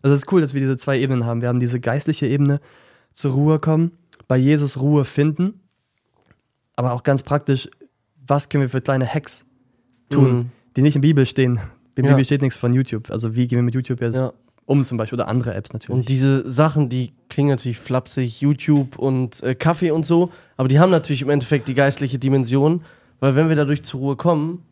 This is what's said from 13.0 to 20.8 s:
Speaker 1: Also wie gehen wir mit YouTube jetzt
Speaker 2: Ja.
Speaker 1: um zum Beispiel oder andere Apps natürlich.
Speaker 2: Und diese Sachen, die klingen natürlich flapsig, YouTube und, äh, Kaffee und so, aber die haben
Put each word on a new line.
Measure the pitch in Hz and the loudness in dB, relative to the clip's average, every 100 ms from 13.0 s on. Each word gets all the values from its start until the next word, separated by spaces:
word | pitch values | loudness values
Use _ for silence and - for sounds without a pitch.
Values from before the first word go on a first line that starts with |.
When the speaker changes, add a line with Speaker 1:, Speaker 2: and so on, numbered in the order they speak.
| 117 | -6
Speaker 1:
Also | 107 117 113 | -4 -4 -2
wie | 123 | 0
gehen | 120 | 2
wir | |
mit | 120 | 0
YouTube | 123 127 120 | -2 -4 -4
jetzt | 117 120 | -2 -2
Speaker 2:
Ja. | 131 - _ _ - | -4 -8 _ _ 0
Speaker 1:
um | 139 131 | 2 2
zum | 120 | -2
Beispiel | 107 117 | -4 -4
oder | - | -2
andere | 120 117 101 | -2 -2 -6
Apps | - | -8
natürlich. | 107 - 123 | -12 -4 -4
Speaker 2:
Und | 120 | 0
diese | 135 135 135 - | 2 2 2 0
Sachen, | 127 156 147 135 | 0 0 2 -2
die | 127 120 _ _ | -2 -6 _ _
klingen | - 143 | -2 0
natürlich | 135 127 113 | 0 -4 -8
flapsig, | - 127 - - 123 113 | -4 -4 -4 -6 -6 -2
YouTube | 139 143 - 147 131 - | 0 0 2 2 2 -4
und, | 135 131 127 - | -2 -2 -4 -4
äh, | 127 131 | -6 0
Kaffee | 160 165 175 | 0 0 0
und | 160 147 | 0 2
so, | 170 175 - _ - | 2 0 -4 _ -4
aber | 131 | 2
die | |
haben | 139 | 4